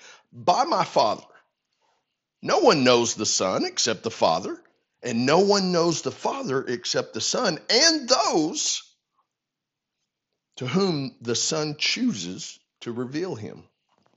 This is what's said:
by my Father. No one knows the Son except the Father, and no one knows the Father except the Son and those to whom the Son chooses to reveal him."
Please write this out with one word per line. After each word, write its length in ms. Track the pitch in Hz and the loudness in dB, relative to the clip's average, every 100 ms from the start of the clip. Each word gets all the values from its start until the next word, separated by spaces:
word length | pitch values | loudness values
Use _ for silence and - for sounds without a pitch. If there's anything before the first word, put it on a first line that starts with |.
| - - _ | -20 -20 _
by 340 | 120 117 190 330 | -4 0 2 2
my 180 | 202 | 0
Father. 400 | 160 156 113 95 - - _ _ _ _ _ _ _ _ _ _ | 0 2 2 0 -8 -20 _ _ _ _ _ _ _ _ _ _
No 160 | 160 330 | 0 4
one 240 | 302 160 | 6 6
knows 320 | 127 120 117 - | 6 6 4 -2
the 100 | 107 | -2
Son 400 | - 95 113 359 | 0 0 0 -2
except 380 | - 120 98 | -2 -2 -2
the 80 | 110 | -6
Father, 500 | - 98 82 107 339 _ _ _ _ | 0 2 2 -2 -10 _ _ _ _
and 240 | 123 117 127 | -4 0 4
no 140 | 170 | 4
one 320 | 202 202 185 | 4 2 2
knows 320 | 175 170 160 | 2 0 0
the 80 | - | -6
Father 520 | - 226 277 233 131 | -6 -6 -6 -4 -4
except 500 | 127 120 - 139 - 110 | -2 -6 -4 -4 -4 -6
the 60 | |
Son 380 | - - 226 156 - | -4 -2 -2 -4 0
and 380 | 220 330 311 240 | 2 2 0 0
those 760 | 254 403 202 156 302 - - - _ _ _ _ _ _ _ _ _ _ _ _ _ _ _ _ - | 0 2 0 0 -2 -4 -4 -10 _ _ _ _ _ _ _ _ _ _ _ _ _ _ _ _ -10
to 100 | 127 | -4
whom 480 | 180 196 151 135 - | 0 0 -2 -4 -8
the 140 | 117 113 | -4 -2
Son 400 | - 160 151 151 | -2 -2 -4 -4
chooses 840 | - 208 247 113 85 95 - - _ _ | -4 0 -2 -2 -8 -10 -14 -18 _ _
to 100 | 120 | -10
reveal 420 | 113 127 147 180 120 | -8 -6 -6 -8 -8
him." 320 | 107 - - _ _ _ _ | -10 -14 -20 _ _ _ _